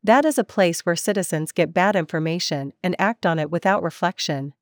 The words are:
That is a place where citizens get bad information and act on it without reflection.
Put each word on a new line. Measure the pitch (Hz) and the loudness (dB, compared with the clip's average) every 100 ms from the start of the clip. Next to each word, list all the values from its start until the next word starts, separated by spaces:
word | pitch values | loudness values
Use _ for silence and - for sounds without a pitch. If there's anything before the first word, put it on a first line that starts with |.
That | - 247 | 6 4
is | 311 285 | 4 0
a | |
place | - - 185 170 | -2 2 2 2
where | - 170 | -2 -2
citizens | - 202 180 160 156 | 0 -2 -2 -4 -4
get | - 160 | -2 0
bad | 175 190 | 2 2
information | 196 156 165 160 170 - 147 139 - | 2 0 -2 -2 -2 -4 -4 -6 -4
and | 180 180 | -4 0
act | 196 233 185 | -2 0 -2
on | 160 | 0
it | 151 | -2
without | 165 190 196 | -2 0 0
reflection. | 170 - 175 - - 143 139 - | -2 -2 -4 -2 -6 -4 -6 -14